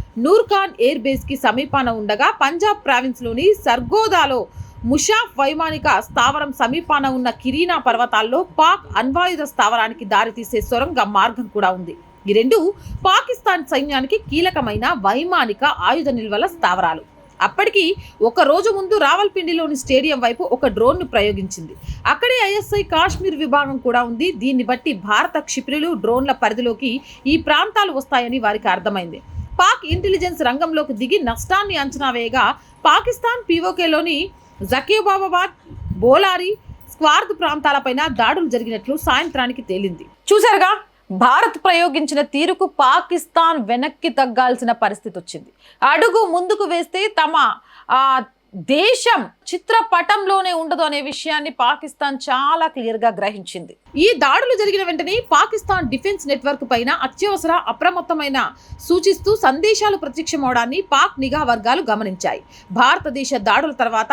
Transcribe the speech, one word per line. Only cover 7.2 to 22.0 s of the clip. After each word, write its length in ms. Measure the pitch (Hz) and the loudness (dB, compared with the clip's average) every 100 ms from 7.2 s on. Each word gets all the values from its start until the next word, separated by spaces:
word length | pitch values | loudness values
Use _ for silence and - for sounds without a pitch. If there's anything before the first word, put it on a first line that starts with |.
| 247 | -4
కిరీనా 480 | 233 262 277 349 320 | -4 -4 -2 0 0
పర్వతాల్లో 680 | 254 233 240 220 220 269 370 - | 0 0 2 0 0 0 -2 2
పాక్ 380 | 320 392 - 202 | 4 2 -2 -2
అణ్వాయుధ 440 | 247 302 359 330 | 0 0 0 -2
స్థావరానికి 640 | 294 - 214 233 220 226 202 | -6 0 2 2 -2 -4 -2
దారితీసే 560 | 202 226 226 220 220 | 0 0 -4 -6 -4
సొరంగ 420 | - 240 302 262 | -2 -2 -2 -2
మార్గం 440 | 208 202 220 240 220 | 0 2 2 0 -6
కూడా 240 | 208 185 | 0 0
ఉంది. 260 | 185 170 - - - 196 | 0 -6 -14 -18 -10 0
ఈ 40 | |
రెండు 400 | 202 247 440 349 - - - 381 | 2 4 4 2 -2 -8 -2 2
పాకిస్తాన్ 600 | 403 - 480 427 359 262 | 2 2 -4 0 0 0
సైన్యానికి 520 | 277 285 269 262 427 | -2 0 -2 0 -2
కీలకమైన 680 | - 302 359 359 240 214 254 | -2 0 0 0 -2 -2 -2
వైమానిక 720 | 311 196 233 349 349 233 202 285 | 0 0 0 0 0 0 0 -2
ఆయుధ 440 | - 180 294 277 | 0 0 0 0
నిల్వల 360 | 240 214 208 370 | -2 -2 -2 -2
స్థావరాలు. 580 | - 190 185 170 160 - - - - | 0 0 2 0 -2 -8 -20 -16 -4
అప్పటికి 540 | 196 - 415 392 339 403 - - | -2 0 0 2 0 -2 -8 -2
ఒక 200 | 226 370 | 0 4
రోజు 280 | 285 330 403 | 4 4 2
ముందు 280 | 392 381 415 | 0 0 2
రావల్పిండిలోని 760 | 277 349 415 381 339 330 320 277 | 2 2 0 -2 -4 -2 -2 -4
స్టేడియం 440 | - 269 302 277 | 0 2 2 0
వైపు 240 | 233 240 | -2 -2
ఒక 240 | - 247 262 | -2 0 0
డ్రోన్ను 400 | 196 233 359 320 | 2 2 2 0
ప్రయోగించింది. 680 | 226 208 196 185 180 160 - - - | 0 0 -2 -6 -10 -14 -14 -12 -6